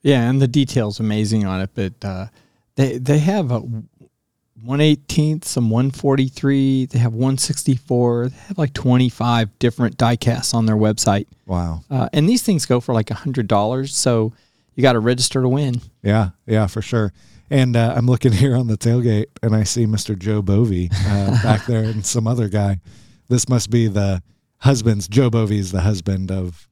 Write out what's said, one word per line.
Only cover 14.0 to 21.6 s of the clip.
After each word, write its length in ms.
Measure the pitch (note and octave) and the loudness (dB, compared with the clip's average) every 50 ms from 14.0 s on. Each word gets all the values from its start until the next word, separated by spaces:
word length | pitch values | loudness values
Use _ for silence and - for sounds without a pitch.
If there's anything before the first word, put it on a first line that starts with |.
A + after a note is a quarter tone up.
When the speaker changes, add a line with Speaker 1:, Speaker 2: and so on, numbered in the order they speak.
| - C3 A#2+ A2+ A2 A2 - _ _ _ _ _ _ _ _ | 0 2 2 2 0 -2 -4 _ _ _ _ _ _ _ _
Speaker 1:
you 60 | - | 2
gotta 180 | B2 C3 A#2+ A#2 | 4 4 4 4
register 420 | G#2+ A#2+ B2+ B2 B2+ - - C3+ | 2 2 0 0 -2 -2 -2 0
to 80 | B2+ B2 | 0 0
win. 320 | B2+ C#3+ D3 C3 A#2+ A#2+ - - _ _ | 0 0 0 -2 -4 -6 -8 -12 _ _
Speaker 2:
Yeah, 280 | - G2+ G#2 A2+ G#2+ F#2 - _ _ | 0 0 2 2 0 -2 -4 _ _
yeah, 220 | - A2 A2 G#2+ | -2 0 0 0
for 140 | F2+ - G#2+ | 0 -2 -6
sure. 300 | F#2+ - B2 A#2 G#2+ G2 _ _ - _ _ - _ _ | -6 -2 -2 0 -2 -2 _ _ -20 _ _ -20 _ _
And, 260 | C#3+ C#3 C3 B2+ A#2 | 0 2 2 2 2
uh, 180 | A#2+ A2+ A#2 - | 2 0 2 0
I'm 80 | B2 A#2+ | 0 2
looking 260 | B2 B2+ A2+ - C3 | 2 2 2 2 2
<laughs> 120 | G#2+ F#2 C#3 | 4 4 4
here 120 | C#3 B2 | 2 2
on 120 | B2 B2+ | 0 0
the 100 | A2+ G#2+ | 0 -2
tailgate, 480 | - - A#2 A#2 B2 A#2+ A#2+ G#2+ G#2 - - _ - - | 0 0 0 2 2 2 2 2 0 -2 -4 _ -4 -2
and 100 | A#2 G#2+ | 0 2
I 100 | A2 G#2 | 2 0
see 220 | - - A#2+ A#2 | 0 0 0 0
Mister 300 | G#2+ A2 G2+ - - G#2+ | 0 0 -2 -2 -4 -6
Joe 260 | F2+ F2 G#2+ G#2+ G#2 | -4 -2 -2 -2 0
Bovey, 480 | G2 F#2 G2 G#2 A#2+ A2+ F#2+ F2+ F2+ E2+ - - F#2 | 2 2 2 4 4 2 0 -2 -2 -2 -2 -2 0
uh, 240 | F#2 G2+ G2+ G2 G2 | 0 0 0 0 0
Speaker 1:
<laughs> 120 | B2+ A#2 G#2 | 0 0 2
Speaker 2:
back 220 | A2+ G#2+ G#2+ | 2 2 0